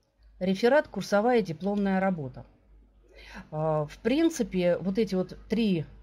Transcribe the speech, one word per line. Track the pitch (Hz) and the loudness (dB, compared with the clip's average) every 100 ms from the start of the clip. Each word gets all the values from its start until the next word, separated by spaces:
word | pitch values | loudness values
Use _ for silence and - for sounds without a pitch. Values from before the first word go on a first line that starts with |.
| _ _ - - | _ _ -20 -6
реферат, | 185 190 233 285 302 | -2 0 4 4 2
курсовая, | 202 185 202 233 247 | -6 -2 0 2 2
дипломная | 185 156 190 208 196 190 | 0 -4 -4 -2 0 0
работа. | 190 175 131 127 - _ _ - _ _ _ - - - - | 0 -2 -6 -14 -20 _ _ -20 _ _ _ -20 -20 -18 -10
А, | 156 156 151 151 | -4 0 0 -2
в | - | -4
принципе, | 226 277 330 320 196 185 175 170 | 0 2 2 0 -2 0 2 2
вот | 180 196 | 0 0
эти | 220 185 | 0 0
вот | 180 - - | -4 -8 -4
три, | 214 220 170 - - | 0 2 0 -2 -12